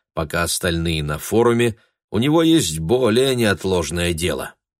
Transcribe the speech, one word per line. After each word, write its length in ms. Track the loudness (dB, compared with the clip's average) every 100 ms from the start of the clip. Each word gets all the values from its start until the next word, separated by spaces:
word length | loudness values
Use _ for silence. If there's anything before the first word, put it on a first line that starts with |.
| _ -8
пока 260 | -4 -2
остальные 640 | -2 -2 -2 -2 -2 -2
на 160 | -4 -6
форуме, 580 | -2 2 4 4 0 -2 _ _ _
у 80 | -2
него 240 | 0 2
есть 380 | 4 4 2 -4
более 560 | 0 2 2 2 2 2
неотложное 800 | 0 0 0 -2 -2 -2 -2
дело. 420 | -2 -2 -4 -8 -14 _ _